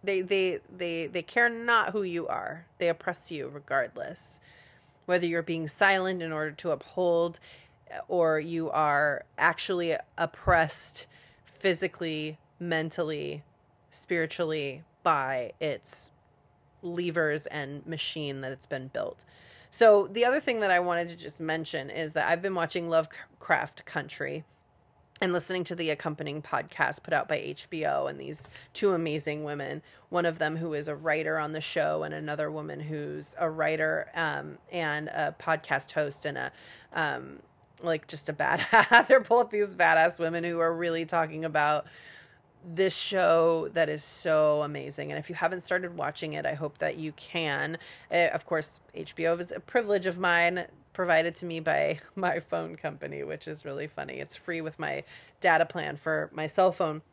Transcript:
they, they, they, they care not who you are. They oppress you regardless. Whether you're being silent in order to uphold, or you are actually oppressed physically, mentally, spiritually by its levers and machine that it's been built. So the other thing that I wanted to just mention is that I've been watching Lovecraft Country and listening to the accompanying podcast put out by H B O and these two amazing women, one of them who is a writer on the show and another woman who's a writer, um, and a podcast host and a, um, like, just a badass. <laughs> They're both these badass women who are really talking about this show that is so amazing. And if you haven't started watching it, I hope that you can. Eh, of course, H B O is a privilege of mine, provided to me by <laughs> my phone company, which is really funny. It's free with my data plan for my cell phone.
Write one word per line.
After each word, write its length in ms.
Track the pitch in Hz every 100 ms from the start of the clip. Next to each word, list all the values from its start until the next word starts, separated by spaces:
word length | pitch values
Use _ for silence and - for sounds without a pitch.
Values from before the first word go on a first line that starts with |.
they, 180 | 196 190
they, 380 | 185 196 185 170 - 185
they, 300 | 175 165 165
they 160 | 180
care 260 | 170 - 240
not 440 | 233 233 233 -
who 100 | 208
you 240 | 190 170 -
are. 400 | - - 160 170 _
They 100 | 170
oppress 420 | 165 - 175 -
you 180 | 160 131
regardless. 920 | 143 139 139 123 - - 175 - - _ - - _ _ _ -
Whether 220 | 180 175
you're 140 | 170
being 260 | 160 165 156
silent 540 | - 196 190 185 185
in 100 | 165
order 180 | 156 156
to 220 | 147 175
uphold, 680 | 143 - - 180 170 170 170 - - - _ - - -
or 320 | 175 165 156
you 280 | 156 170 160
are 520 | - 151 143 147 143 - -
actually 560 | 160 165 - 180 170 160 - -
oppressed 880 | 165 - - 170 160 - - - - - - _
physically, 920 | _ - 196 165 185 - 165 156 151 156 _ _
mentally, 840 | 175 165 160 170 160 151 147 147 - _ _ _ _
spiritually 920 | - - 175 156 - 165 156 139 135 - _
by 480 | 180 151 131 135 120 -
its 500 | 151 131 - - - _ _ _ _ _ _ _
levers 640 | 180 170 175 165 156 151 151
and 400 | 151 139 143 156
machine 540 | 160 - 165 147 135
that 100 | 135
it's 160 | 131 -
been 220 | 139 131
built. 360 | - 104 - - - - - -
So 320 | - 226 208 196
the 200 | 202 240
other 120 | 277
thing 220 | 285 226
that 100 | 202
I 100 | 180
wanted 280 | 180 170 170
to 80 | 170
just 240 | 160 -
mention 480 | 160 160 156 160 135
is 240 | - 156
that 160 | 156 -
I've 140 | 170
been 120 | 190
watching 360 | 185 156 180 170
Lovecraft 960 | 165 160 - - _ - 147 - - -
Country 580 | 160 143 - 139 147 156 _ _ _ _ _ _ -
and 100 | 185
listening 320 | 175 - 185
to 100 | 170
the 140 | 170 160
accompanying 540 | 147 165 151 147 147
podcast 600 | 151 135 - - 135 139
put 120 | -
out 120 | 156 -
by 100 | 151
H 340 | 139 147 -
B 160 | 165 101
O 180 | 139
and 160 | 139 139
these 300 | 135 156 - - -
two 180 | - 202
amazing 520 | 180 165 151 151 151
women, 360 | 147 147 139 147 - - _
one 160 | 175 170
of 120 | 165
them 180 | 156 160
who 180 | 170
is 140 | 151 147
a 60 |
writer 440 | 147 160 151 156 160
on 140 | 151
the 100 | 156
show 400 | 156 170 151 156
and 100 | 156
another 380 | 151 151 151 151
woman 300 | 156 151 147
who's 540 | 151 156 147 147 147 -
a 100 | 170
writer, 640 | 160 156 156 156 156 -
um, 440 | - 160 143 151 - -
and 380 | 180 160 147 156
a 260 | - 147 156
podcast 540 | - 156 - 139 -
host 340 | - 147 139 156
and 100 | 139
a, 160 | 127 - - - -
um, 460 | - 151 131 135 139 - _ _ _
like, 240 | 170 160 -
just 200 | 151 -
a 60 |
badass. 720 | 147 143 175 - 226 - 240 240
<laughs> 20 |
They're 120 | 262
both 280 | 233 240 240
these 260 | 208 202
badass 460 | 180 170 160 165 170
women 240 | 165 170
who 160 | 170 170
are 140 | 165
really 320 | 165 170 165 160
talking 400 | 170 160 156 160
about 400 | 151 147 151 - - - - - _ _ _
this 320 | 180 165 190 -
show 720 | - 190 175 165 165 165 160
that 160 | 170 156
is 160 | 151
so 580 | - - 170 156 151 151
amazing. 480 | 147 147 139 143 147
And 80 | 147
if 100 | 151
you 60 |
haven't 280 | 165 165 185
started 340 | - 185 180 175
watching 380 | 143 151 156
it, 120 | 151 147
I 80 |
hope 240 | 143 151 -
that 180 | 156 135
you 140 | 156
can. 640 | 147 - 170 160 143 147 170 - - -
Eh, 200 | 175 170
of 180 | 156 -
course, 320 | 160 151 - _
H 220 | - 156 -
B 100 | 165
O 100 | 170
is 140 | 175
a 80 | -
privilege 480 | - 254 214 202 185
of 100 | 175
mine, 500 | 185 170 170 180 - - _
provided 420 | - 180 160 170 165
to 80 |
me 140 | 175 165
by 400 | 160 147 147 151 -
<laughs> 80 |
my 240 | - 180 160
phone 380 | - 170 165 165
company, 480 | 151 147 147 143
which 240 | 143 156 -
is 160 | 151
really 240 | 151 139 147
funny. 320 | - 139 131
It's 160 | 143 -
free 240 | - 165
with 180 | 160 151
my 240 | 151 139 143 - - _
data 260 | 180 165 165
plan 300 | 175 147 147
for 340 | - 156 156
my 140 | - 156
cell 240 | 175 185
phone. 320 | 165 165 156 -